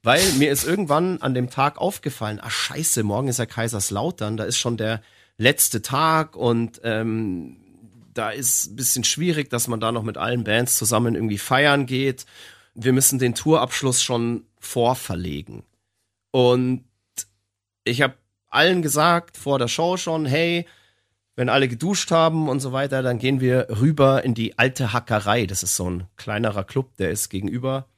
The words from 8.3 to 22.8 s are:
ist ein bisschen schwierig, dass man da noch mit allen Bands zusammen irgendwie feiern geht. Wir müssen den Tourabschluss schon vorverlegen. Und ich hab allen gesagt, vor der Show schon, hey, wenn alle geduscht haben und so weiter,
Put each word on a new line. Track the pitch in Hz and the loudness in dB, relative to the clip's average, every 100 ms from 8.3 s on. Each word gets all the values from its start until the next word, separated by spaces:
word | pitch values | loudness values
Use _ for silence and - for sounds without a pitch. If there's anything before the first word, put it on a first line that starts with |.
ist | 107 131 - - | -4 -2 -2 -4
ein | 113 | -4
bisschen | 127 127 | -2 0
schwierig, | 113 - 175 156 139 | -2 0 0 0 -2
dass | 120 123 | -4 -4
man | 113 | -2
da | 113 | -2
noch | 117 | -2
mit | 110 67 | -6 -6
allen | 98 120 | -4 -2
Bands | 104 110 127 - | 2 2 2 0
zusammen | 110 110 117 | 2 2 2
irgendwie | 104 110 101 | 0 -2 -4
feiern | - 131 147 143 127 | 0 4 4 4 0
geht. | 131 135 131 - - - - _ | -2 -2 -4 -14 -20 -20 -20 _
Wir | - 123 | -4 2
müssen | 131 135 131 | 4 4 2
den | 123 117 | 0 0
Tourabschluss | 151 156 127 - 135 123 | 2 2 2 -2 -2 0
schon | - 123 117 120 - _ | 0 0 0 -4 -10 _
vorverlegen. | - 127 117 127 - 87 87 71 - 55 _ _ _ _ _ _ _ | -6 0 2 0 -4 -6 -6 -8 -10 -18 _ _ _ _ _ _ _
Und | 131 123 123 127 127 _ _ _ - - _ _ _ _ _ | 4 4 4 2 -2 _ _ _ -14 -14 _ _ _ _ _
ich | - 120 | -4 0
hab | 147 - _ _ _ | 0 -2 _ _ _
allen | 131 165 180 | 2 4 4
gesagt, | 156 143 165 170 170 - | 0 2 4 2 -2 -10
vor | 139 139 | -2 0
der | 120 | 0
Show | - 170 180 | 0 -2 -2
schon, | - 160 147 | -2 -2 0
hey, | 143 170 170 170 _ _ _ _ _ _ - | 0 2 0 -4 _ _ _ _ _ _ -4
wenn | 123 | 0
alle | 127 135 | 2 2
geduscht | 117 160 196 - | 0 -2 -2 2
haben | 165 160 160 156 | 2 4 2 0
und | 135 | -2
so | 131 | -2
weiter, | 131 | -4